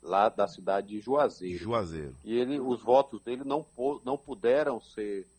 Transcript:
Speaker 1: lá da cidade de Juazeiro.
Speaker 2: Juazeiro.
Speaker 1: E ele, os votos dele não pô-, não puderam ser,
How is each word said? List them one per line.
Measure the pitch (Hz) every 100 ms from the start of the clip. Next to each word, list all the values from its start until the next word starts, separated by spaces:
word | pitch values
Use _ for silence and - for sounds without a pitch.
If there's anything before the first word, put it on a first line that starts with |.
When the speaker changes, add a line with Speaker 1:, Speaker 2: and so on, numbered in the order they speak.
Speaker 1:
lá | 80 95 107
da | - 98
cidade | - 92 98 98
de | 107
Juazeiro. | 107 143 127 - 92 87
Speaker 2:
Juazeiro. | 107 117 87 80 71 67
Speaker 1:
E | 107 117
ele, | 123 143
os | 127 120
votos | - 131 135 107
dele | - 123
não | 139 147
pô-, | - - 135 147
não | 123 139
puderam | - 113 117 139 147 113
ser, | - - 104 98 92